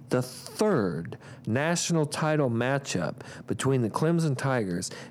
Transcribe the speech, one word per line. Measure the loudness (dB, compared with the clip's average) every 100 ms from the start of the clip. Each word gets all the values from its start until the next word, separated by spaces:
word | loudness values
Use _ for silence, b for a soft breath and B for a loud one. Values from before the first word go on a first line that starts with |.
| -2
the | 0
third | 0 -6 -10 0 2 4 2 0 -6 -10 B B -2
national | 0 2 0 2 2 0
title | 0 2 2 2
matchup | 2 2 0 0 -2 -4 -6 B B -6
between | -2 2 2
the | 2
Clemson | 0 2 2 2 0
Tigers | 0 0 0 -2 -4 B B